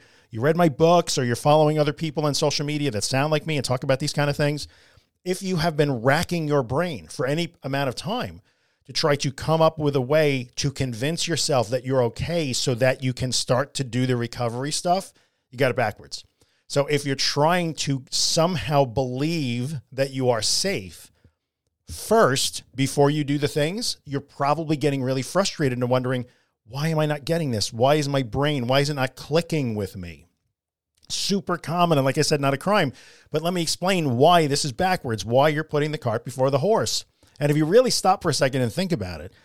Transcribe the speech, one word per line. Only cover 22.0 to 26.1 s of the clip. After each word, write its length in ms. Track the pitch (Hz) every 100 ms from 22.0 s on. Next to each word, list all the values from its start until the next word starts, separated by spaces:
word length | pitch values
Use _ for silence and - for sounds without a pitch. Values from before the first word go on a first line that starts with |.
| - 220 175 131 - - -
before 360 | 113 135 - 143
you 140 | 151
do 140 | 139 147
the 100 | 139
things, 500 | 156 147 208 240 - -
you're 140 | 139
probably 560 | - - 143 151 156 156
getting 260 | 147 139
really 200 | 127 131
frustrated 540 | 127 180 196 - 143 120
and 140 | 123
wondering, 360 | 127 123